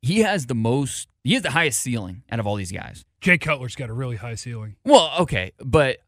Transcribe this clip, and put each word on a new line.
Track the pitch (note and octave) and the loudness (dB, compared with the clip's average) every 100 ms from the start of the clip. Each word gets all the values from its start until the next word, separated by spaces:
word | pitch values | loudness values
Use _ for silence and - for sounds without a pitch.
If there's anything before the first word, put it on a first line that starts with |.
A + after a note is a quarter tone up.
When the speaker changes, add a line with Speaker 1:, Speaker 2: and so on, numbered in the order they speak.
Speaker 1:
he | A#2+ G#3 | 0 4
has | G#3+ G3 B2 | 4 2 -2
the | |
most, | A#2+ A#2 C3 C#3 - - _ | 0 2 2 0 -6 -12 _
he | B2 | 0
has | C4 | 0
the | E3+ | 2
highest | C#3+ D#3+ A#2+ | 2 2 0
ceiling | B2+ A#2 F#2 F#2 - | -2 -4 -6 -12 -8
out | A2+ | -4
of | G#2 | -2
all | |
these | G#2 F2+ | -2 -4
guys. | F#2 - - - _ | -8 -12 -16 -20 _
Speaker 2:
Jay | - F3 | 2 2
Cutler's | D#3 D3 B2+ - | 2 -4 -6 -10
got | A#2+ | -8
a | |
really | A#2 C3 A#2 | -6 -6 -8
high | A#2+ A2+ | -10 -12
ceiling. | B2 A#2 G#2+ G2+ A#3+ | -10 -10 -12 -14 6
Speaker 1:
Well, | C#4 D#3+ D#3 | 6 6 2
okay, | E3 A2+ F#2 - | 0 0 -4 -8
but | C3+ D#3 C#3 - | 0 4 4 0